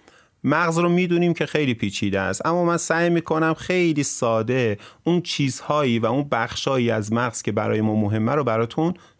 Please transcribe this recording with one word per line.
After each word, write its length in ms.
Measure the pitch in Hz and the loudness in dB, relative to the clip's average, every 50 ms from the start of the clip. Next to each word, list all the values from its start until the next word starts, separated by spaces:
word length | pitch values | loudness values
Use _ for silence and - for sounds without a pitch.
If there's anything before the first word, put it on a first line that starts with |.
| _ - - - _ _ _ _ - | _ -20 -20 -20 _ _ _ _ -2
مغز 340 | 131 147 160 175 165 160 | 0 2 2 2 2 2
رو 120 | 165 170 175 | 2 2 2
می‌دونیم 440 | 175 175 185 175 175 170 175 175 160 | 2 2 2 2 2 2 2 2 0
که 120 | - 165 | 0 -4
خیلی 280 | - - 156 151 131 117 | -2 0 0 0 0 0
پیچیده 460 | - 113 101 - - 107 101 95 95 | -2 -4 -4 -4 -2 -2 -2 0 0
است، 260 | 95 95 101 - - | 0 -2 -2 -2 -2
اما 200 | 156 170 180 175 | 0 0 2 2
من 120 | 170 170 | 2 0
سعی 320 | 170 - - 165 165 170 175 | 0 0 0 0 0 2 2
می‌کنم 440 | 170 165 160 - 160 160 160 160 160 | 2 0 0 0 0 0 2 0 0
خیلی 500 | - - - 185 180 175 170 156 147 135 | -2 -2 -2 0 2 2 2 2 0 0
ساده 720 | - - - 127 117 113 110 110 117 123 131 123 110 101 98 - - - _ _ | -2 -2 0 0 2 2 0 0 0 0 2 2 0 -2 -4 -8 -18 -20 _ _
اون 180 | 165 175 175 | 0 0 0
چیزهایی 800 | 165 - - - 143 131 - - - - 147 151 147 127 117 113 | 0 -2 -2 -2 0 0 -2 -4 -2 0 0 2 2 2 2 2
و 60 | 113 | 2
اون 240 | 110 120 143 143 143 | 0 0 0 0 0
بخشایی 600 | 131 113 117 120 - - - 143 135 131 120 117 | -2 -2 -2 -4 -6 -4 -2 0 0 2 2 2
از 220 | 110 110 104 107 110 | 0 0 0 0 0
مغز 280 | 117 123 120 - - | 0 0 -2 -4 -4
که 100 | - 117 | -4 -2
برای 300 | 104 110 107 110 110 110 | -2 -2 0 0 0 0
ما 140 | 107 110 107 | 0 2 2
مهمه 360 | 107 107 101 107 110 110 120 | 2 0 0 0 0 0 0
رو 120 | 139 151 139 | 0 0 0
براتون 500 | 120 110 113 117 117 - - 160 170 180 - - - _ | 0 0 0 -2 -2 -2 -2 -2 -2 -2 -4 -12 -20 _